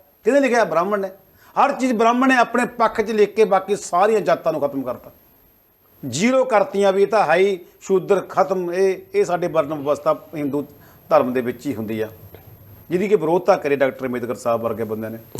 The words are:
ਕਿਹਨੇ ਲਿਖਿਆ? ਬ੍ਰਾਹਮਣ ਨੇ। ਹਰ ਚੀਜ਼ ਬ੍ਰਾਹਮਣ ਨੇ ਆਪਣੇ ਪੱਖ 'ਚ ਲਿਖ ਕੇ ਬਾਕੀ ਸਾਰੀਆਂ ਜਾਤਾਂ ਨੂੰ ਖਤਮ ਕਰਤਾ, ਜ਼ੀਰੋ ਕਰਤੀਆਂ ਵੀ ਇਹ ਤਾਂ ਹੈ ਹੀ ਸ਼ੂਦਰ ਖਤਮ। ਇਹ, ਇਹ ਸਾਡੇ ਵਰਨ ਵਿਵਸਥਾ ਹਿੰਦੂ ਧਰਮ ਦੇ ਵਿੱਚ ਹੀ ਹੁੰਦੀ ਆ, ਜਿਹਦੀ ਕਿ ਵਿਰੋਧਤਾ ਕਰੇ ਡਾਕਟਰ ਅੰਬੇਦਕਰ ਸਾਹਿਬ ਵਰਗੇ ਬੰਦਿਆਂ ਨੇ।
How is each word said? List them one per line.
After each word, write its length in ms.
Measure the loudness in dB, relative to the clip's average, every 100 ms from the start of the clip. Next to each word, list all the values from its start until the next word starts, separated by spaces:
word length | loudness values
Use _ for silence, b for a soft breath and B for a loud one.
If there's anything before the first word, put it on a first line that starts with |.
| _ _
ਕਿਹਨੇ 160 | 2 2
ਲਿਖਿਆ? 240 | 4 2
ਬ੍ਰਾਹਮਣ 360 | 2 0 0 -2
ਨੇ। 80 | -4 -10 _ b b 2 2
ਹਰ 60 |
ਚੀਜ਼ 220 | 2 0
ਬ੍ਰਾਹਮਣ 340 | 2 2 4 2
ਨੇ 80 | 4
ਆਪਣੇ 300 | 2 0 -2
ਪੱਖ 360 | 0 0 0
'ਚ 100 | -2
ਲਿਖ 240 | 2 2 2
ਕੇ 100 | 2
ਬਾਕੀ 300 | 2 0 -6
ਸਾਰੀਆਂ 460 | -2 0 2 2
ਜਾਤਾਂ 300 | 0 0 0
ਨੂੰ 100 | -2
ਖਤਮ 200 | -2 -4
ਕਰਤਾ, 300 | -6 -10 -14 -20 _ _ _ _ _ _ _ _ -8
ਜ਼ੀਰੋ 400 | -2 0 2 2
ਕਰਤੀਆਂ 480 | 2 2 0 2
ਵੀ 80 | 2
ਇਹ 60 | 2
ਤਾਂ 160 | 2
ਹੈ 120 | 2 4
ਹੀ 240 | 2 0 -8 B
ਸ਼ੂਦਰ 380 | -2 0 2 0
ਖਤਮ। 540 | 0 -2 0 -2 -4
ਇਹ, 240 | 0 0 -2 -4 -2
ਇਹ 100 | 0
ਸਾਡੇ 220 | -2 -2
ਵਰਨ 260 | 0 -2
ਵਿਵਸਥਾ 420 | -2 -2 -2 0 -2 -4 -6
ਹਿੰਦੂ 300 | -4 -4 -6 -14 b b 2
ਧਰਮ 240 | 2 2
ਦੇ 80 | -2
ਵਿੱਚ 240 | -4 -4 -6
ਹੀ 100 | -6
ਹੁੰਦੀ 260 | -6 -6
ਆ, 60 | -6 -10 -20 -20 -20 -20 -20 -20 -6
ਜਿਹਦੀ 180 | -2 0
ਕਿ 80 | 0
ਵਿਰੋਧਤਾ 400 | 0 0 2 0
ਕਰੇ 200 | 0 0
ਡਾਕਟਰ 300 | -2 -2 -6
ਅੰਬੇਦਕਰ 300 | -6 -6 -6
ਸਾਹਿਬ 260 | -2 -2
ਵਰਗੇ 220 | -2 -4
ਬੰਦਿਆਂ 280 | -6 -6 -8
ਨੇ। 60 | -12 -12